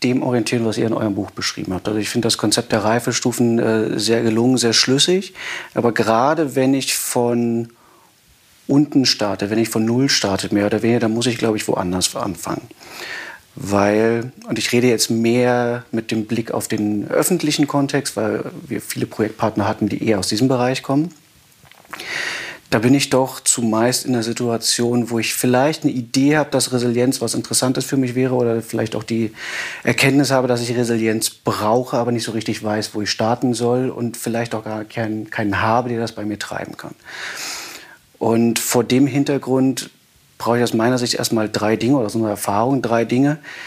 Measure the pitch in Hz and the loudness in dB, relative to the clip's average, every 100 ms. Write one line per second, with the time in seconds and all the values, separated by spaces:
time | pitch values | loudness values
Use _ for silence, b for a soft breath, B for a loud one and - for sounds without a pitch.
0 | 123 127 131 123 110 123 113 107 117 110 | 0 0 0 0 0 0 0 0 0 0
1 | 110 101 98 - - - - 92 - 107 | -2 -2 -6 -6 -6 -6 -6 -6 -4 -4
2 | 101 120 117 - 107 113 - 113 104 120 | -2 0 0 0 0 0 0 0 2 0
3 | - 117 127 117 120 113 117 110 110 - | 0 -2 -2 2 2 4 2 2 0 -2
4 | 107 113 117 110 123 127 120 110 - 135 | 0 2 2 2 4 4 2 2 2 2
5 | 160 185 196 B B B B - 117 107 | 4 2 0 B B B B 0 2 2
6 | 107 113 135 160 147 127 131 135 127 - | 2 4 4 2 0 2 2 2 0 -4
7 | - 127 120 120 117 117 117 b b b | -2 0 0 0 0 -2 -4 b b b
8 | b _ _ _ _ _ - 139 147 143 | b _ _ _ _ _ 0 2 4 4
9 | 123 - 104 98 98 110 113 113 110 120 | 2 2 -2 -2 0 0 0 0 2 2
10 | 139 - 104 95 98 101 104 107 113 120 | 2 2 0 0 0 0 2 2 2 2
11 | 113 113 120 113 113 107 - - 90 92 | 2 0 0 0 0 0 0 -2 0 -2
12 | 90 - 104 85 - - - B B B | -2 -4 -6 -6 -6 -8 -10 B B B
13 | B B B B - - 95 101 101 104 | B B B B -20 -12 -2 2 4 4
14 | 113 117 123 - - 110 - 120 123 110 | 2 0 -4 -10 -6 -4 0 2 4 2
15 | - 113 117 120 123 123 120 120 - 117 | 2 2 2 4 2 2 0 -4 -6 -6
16 | 110 110 107 117 113 - - 110 104 107 | -2 -4 -2 -4 -2 -4 -2 -2 0 -2
17 | - - 151 180 151 147 143 143 139 143 | 0 0 2 0 0 0 0 0 0 0
18 | 127 - 110 104 - - - 117 - - | -2 -4 -2 -2 -4 -10 -10 -8 -8 -6
19 | - - 107 - 110 107 104 107 107 101 | -6 -2 -2 0 -2 0 -2 0 -2 0
20 | 113 104 92 107 131 131 123 131 - 139 | 0 0 0 0 2 2 0 -2 -2 -2
21 | 170 - _ _ _ _ - - - B | -2 -6 _ _ _ _ -20 -20 -18 B
22 | B B B B B B - 113 117 139 | B B B B B B -2 0 4 4
23 | 135 131 131 - - - 117 110 117 127 | 4 2 0 -2 0 2 2 2 2 0
24 | - 123 110 113 123 113 - - 120 120 | 0 -2 -2 -2 -2 0 0 0 2 2
25 | 117 117 110 - 123 123 143 156 143 127 | 0 -2 -2 0 2 4 2 2 0 -2
26 | 117 135 139 151 143 135 - 127 120 117 | -2 2 4 4 2 0 0 0 0 2
27 | 123 131 117 131 120 113 127 135 131 139 | 2 0 -2 -4 -4 0 0 0 -2 0
28 | 127 120 131 127 120 113 113 117 110 113 | 0 0 0 2 2 0 -2 -4 -4 -4
29 | 113 113 110 B B B B B - 127 | -4 -2 -2 B B B B B -2 2
30 | 135 139 135 135 127 120 120 120 117 117 | 4 4 4 2 2 0 0 0 0 2
31 | 110 110 - - - 104 107 120 127 135 | 2 0 -2 -4 -4 0 2 2 2 0
32 | 117 120 117 110 107 107 110 107 107 107 | 0 -2 -2 -4 -4 -4 -2 -4 -4 -6
33 | 101 - 113 120 131 113 120 123 127 - | -4 -2 0 0 0 0 2 2 0 -2
34 | 117 107 - 113 117 110 107 107 107 - | -6 -4 -4 -4 -4 -6 -6 -8 -8 -6
35 | 110 110 104 - 107 101 110 117 123 117 | -4 -4 -6 -4 -2 0 2 2 2 -2
36 | 113 - 104 101 - - - - - - | -4 -6 -6 -6 -8 -8 -10 -12 -16 -18
37 | B B B B B B B B B B | B B B B B B B B B B
38 | _ _ 113 113 117 113 - 123 113 127 | _ _ 0 4 4 2 0 0 2 4
39 | 139 143 139 139 - 131 131 127 - - | 4 2 0 0 0 2 2 0 -6 -16
40 | _ _ _ - 110 120 117 113 113 127 | _ _ _ -6 0 2 2 2 2 2
41 | 120 - 123 113 107 101 104 110 117 143 | 0 -2 -2 0 0 0 0 2 2 2
42 | 107 113 110 101 - 101 120 139 120 117 | 0 -2 -2 -2 -2 0 2 2 2 0
43 | 113 120 143 151 B B | 2 4 2 0 B B